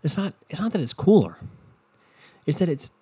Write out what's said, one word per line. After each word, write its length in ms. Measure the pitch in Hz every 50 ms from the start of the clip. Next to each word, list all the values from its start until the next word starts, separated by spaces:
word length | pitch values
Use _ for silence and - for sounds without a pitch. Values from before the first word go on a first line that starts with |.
It's 160 | - 156 -
not, 160 | - 196 196 - _ _ _
it's 100 | - 165
not 120 | 202 233
that 100 | - 202
it's 120 | 139 113 -
cooler. 440 | - - 185 214 202 104 82 - - - - - - - - - _ _ _ _ _ _ _ _ _ - - _ _ _
It's 140 | - 147 -
that 100 | 185 165
it's 220 | 151 139 - - _ _